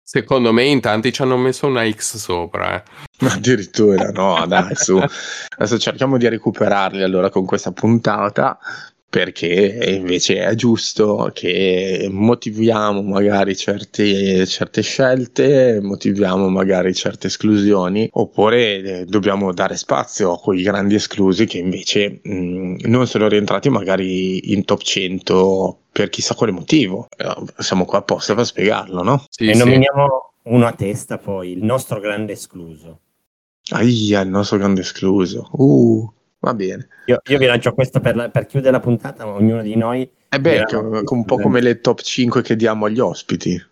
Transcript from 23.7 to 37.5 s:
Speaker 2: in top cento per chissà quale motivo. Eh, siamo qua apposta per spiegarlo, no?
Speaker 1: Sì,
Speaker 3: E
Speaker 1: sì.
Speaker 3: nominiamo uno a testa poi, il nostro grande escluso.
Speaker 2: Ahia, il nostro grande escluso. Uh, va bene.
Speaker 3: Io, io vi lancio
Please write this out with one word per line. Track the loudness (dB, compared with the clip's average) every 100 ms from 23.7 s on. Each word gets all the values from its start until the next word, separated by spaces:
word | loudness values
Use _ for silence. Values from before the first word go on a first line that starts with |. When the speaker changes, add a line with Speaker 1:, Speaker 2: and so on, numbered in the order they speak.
| 0 0 -2 0 -2 -2 -4 -2
Speaker 2:
in | -2
top | 0 -2
cento | -2 -2 -2 -6 0 2 4 2 -2 -6 _
per | -4 -4
chissà | -4 -6
quale | -2 -2
motivo. | -2 0 2 2 -4 -10
Eh, | -10 -8 -8 -12 -10
siamo | -2 0
qua | 0 -2
apposta | 0 -4 0
per | 0
spiegarlo, | -2 0 0 -2 -4 -4
no? | 0 0 -2
Speaker 1:
Sì, | -2 2
Speaker 3:
E |
Speaker 1:
sì. | 4
Speaker 3:
nominiamo | 6 6 4 4 2 0 -6 _
uno | 0 2
a | 2
testa | 0 -6 -6 -8 -10
poi, | -8 -8 -8
il | -4
nostro | -2 -2 -4 -6
grande | -4 -6 -6
escluso. | -10 -14 -16 -18 -18 -20 -20 _ _ _ _ _ _ -8
Speaker 2:
Ahia, | 0 2 2 2 2
il | 2
nostro | -2 0 0
grande | 2 0
escluso. | -2 -4 0 2 0 -4 -8
Uh, | 2 4 6 6 2 -2 _ _ _
va | -4
bene. | -2 -4 -6 -14 -12
Speaker 3:
Io, | -2 -2
io | 2 2
vi |
lancio | 4